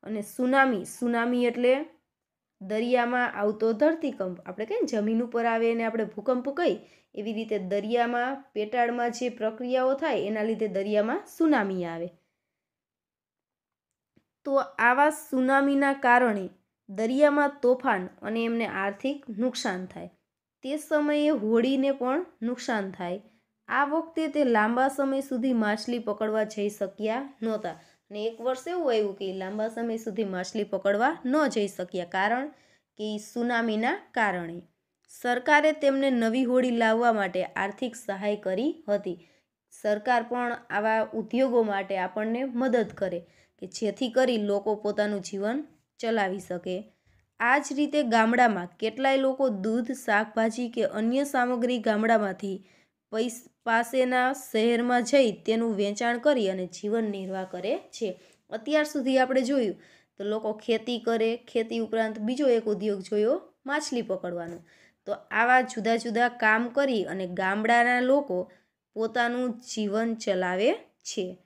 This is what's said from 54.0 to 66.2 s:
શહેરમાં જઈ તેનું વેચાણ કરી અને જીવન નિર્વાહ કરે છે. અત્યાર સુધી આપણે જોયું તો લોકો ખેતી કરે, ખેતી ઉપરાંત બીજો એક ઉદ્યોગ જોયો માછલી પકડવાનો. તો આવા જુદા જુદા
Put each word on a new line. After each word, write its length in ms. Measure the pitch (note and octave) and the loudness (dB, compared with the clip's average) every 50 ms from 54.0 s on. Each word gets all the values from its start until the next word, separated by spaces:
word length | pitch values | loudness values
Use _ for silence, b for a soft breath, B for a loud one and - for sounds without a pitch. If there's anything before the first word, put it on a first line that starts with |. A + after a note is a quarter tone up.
| B3+ B3+ B3+ B3+ B3 B3+ | 2 4 4 2 2 2
શહેરમાં 720 | C4+ C#4 - - - A3 A3 A#3 A#3+ A#3 A#3+ B3 B3 B3 | 0 -4 -10 -2 0 2 2 4 2 2 2 2 2 2
જઈ 300 | A#3 - - C#4 C4 A3+ | 2 4 6 6 6 6
તેનું 440 | F#3+ - - - A3 A3+ A#3 A#3 G#3+ | 2 -2 -2 -2 0 0 0 0 0
વેચાણ 420 | F#3+ G#3 G3+ G#3 G#3 A#3+ A#3 A#3+ A#3+ | 0 0 -2 -2 -2 -2 -2 -2 2
કરી 320 | A#3 D4 D4 B3+ G#3+ F#3+ | 2 2 4 4 2 0
અને 160 | F#3+ F#3+ F#3 | 0 -2 -6
જીવન 380 | F3+ - - - G#3 G#3+ A#3 A3 | -8 -8 -8 -4 -2 -2 0 -2
નિર્વાહ 400 | G#3 G3+ G3 F#3+ F#3 F#3+ F#3+ F#3 | -2 -4 -6 -6 -6 -6 -6 -8
કરે 340 | F#3 - F3+ F3+ G#3 C#4+ F#4+ | -8 -10 -6 -4 -4 -4 -4
છે. 420 | - - - - A#3 F#3+ - b b b b b _ _ | -6 -14 -10 -6 -6 -6 -6 b b b b b _ _
અત્યાર 340 | - A3+ A3 D4 D4+ D4+ D4+ | -12 -10 -4 0 0 0 0
સુધી 340 | D4+ - D4 A#3+ C4 C4 C4 | 0 -2 -2 0 2 4 4
આપણે 220 | B3+ B3+ C4 C4 | 4 4 2 0
જોયું 340 | B3+ A#3 C#4+ C4+ A#3 F3 F3 b b b b b b b _ _ | 2 2 2 2 2 0 -2 b b b b b b b _ _
તો 40 | G3 | -4
લોકો 280 | G#3 G#3+ A3 G#3+ G#3 | -4 -4 -2 -2 -4
ખેતી 460 | G#3+ G#3+ - - A3+ A3 A3 B3 B3 A3 | -6 -6 -2 0 0 0 0 -4 -6 -4
કરે, 380 | A3+ A#3 A#3 A3 A3 A3+ A#3 | -2 0 0 2 2 0 -2
ખેતી 420 | A#3 - - - A#3 A3 A3+ A3+ A#3 | -4 -8 -6 -4 -4 -4 -2 -2 -4
ઉપરાંત 400 | A3+ G#3+ A3 A3+ A3+ A3 G#3+ A3+ | -4 -2 0 -2 0 -2 -2 -4
બીજો 280 | G#3 A3 B3+ C4 D4+ | -4 -4 0 2 4
એક 180 | C4 A#3+ A3+ A3+ | 4 4 4 2
ઉદ્યોગ 360 | A3 G#3 F3+ G3+ G#3+ G3+ F#3+ | 0 -2 -2 0 -2 -2 -2
જોયો 400 | F#3 - A3 G#3 G#3 A3+ C#4+ F#4 - - _ _ _ | -4 -2 0 0 2 2 0 0 -4 -12 _ _ _
માછલી 360 | C4+ C#4+ D4+ D4+ - C4 A#3+ | -4 -4 -4 -2 -2 -4 -4
પકડવાનો. 560 | A3 - F#3+ F#3 - F3+ F3 F3 E3+ E3+ E3+ E3+ b b b b b b b b _ | -2 -2 -4 -4 -4 -6 -6 -6 -8 -10 -12 -16 b b b b b b b b _
તો 60 | - | -8
આવા 480 | G#3 - - _ - G#3 A3+ A#3+ B3+ B3+ | -8 -8 -8 _ 0 2 4 6 6 4
જુદા 360 | B3+ B3 - A3+ F#3+ A3 A#3 | 4 2 -4 -4 0 0 0
જુદા 320 | A#3 A3 A#3+ G#3 A#3 | 0 0 -2 0 2